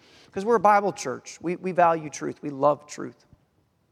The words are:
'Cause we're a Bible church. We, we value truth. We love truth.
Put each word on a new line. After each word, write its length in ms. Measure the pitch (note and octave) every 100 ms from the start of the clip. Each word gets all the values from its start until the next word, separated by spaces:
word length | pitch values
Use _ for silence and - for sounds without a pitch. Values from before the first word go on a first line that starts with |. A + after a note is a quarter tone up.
| _ - _
'Cause 120 | G3
we're 120 | G3+ A3+
a 40 |
Bible 320 | G3+ G3+ G3+
church. 460 | - C#3 B2 - -
We, 160 | E3 F3+
we 160 | F#3
value 380 | F3 E3+ E3 D3+
truth. 320 | - D3 B2
We 80 | D3
love 360 | C3+ C#3+ D3 -
truth. 400 | - C3 - _ _ _ _ _ _ _